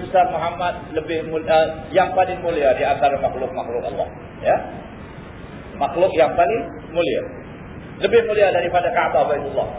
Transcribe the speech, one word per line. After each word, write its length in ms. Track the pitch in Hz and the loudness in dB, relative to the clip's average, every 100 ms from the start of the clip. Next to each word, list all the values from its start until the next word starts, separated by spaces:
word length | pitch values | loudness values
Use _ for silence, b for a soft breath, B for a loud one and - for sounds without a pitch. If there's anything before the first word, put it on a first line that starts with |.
| - | 2
besar 200 | 185 180 | 2 4
Muhammad 440 | 165 165 175 180 - - | 0 -4 -2 -4 -4 -6
lebih 260 | 156 156 160 160 | -6 -4 -4 -4
mulia, 600 | 160 156 160 156 - - | -4 2 4 4 0 0
yang 240 | 170 175 | 2 4
paling 260 | 185 185 175 175 | 2 2 0 -2
mulia 240 | 156 135 123 | 2 4 4
di 80 | 135 | 2
antara 320 | - 143 135 | 2 2 2
makhluk-makhluk 680 | 131 127 127 - 117 120 - | 0 -2 -4 -6 -6 -4 -4
Allah. 180 | 101 - - - - 120 | -4 -6 -8 -16 -4 0
Ya. 120 | 131 - - - - - - - - - - - - | 0 0 -12 -14 -16 -16 -16 -16 -16 -16 -16 -14 -4
Makhluk 360 | 139 170 185 | -4 2 2
yang 240 | 151 147 - | 4 4 4
paling 240 | 175 147 139 - - | 2 2 -4 -10 -4
mulia. 300 | 170 160 107 - - - - - - - - | -2 0 0 -4 -10 -14 -14 -14 -14 -14 -4
Lebih 200 | 220 226 226 | 2 4 4
mulia 240 | 208 190 | 4 4
daripada 360 | 175 175 175 175 | 4 2 2 2
Kaabah 360 | 170 160 156 143 | 2 2 2 2
Baitullah. 400 | 143 - 131 - | 0 -2 -2 -4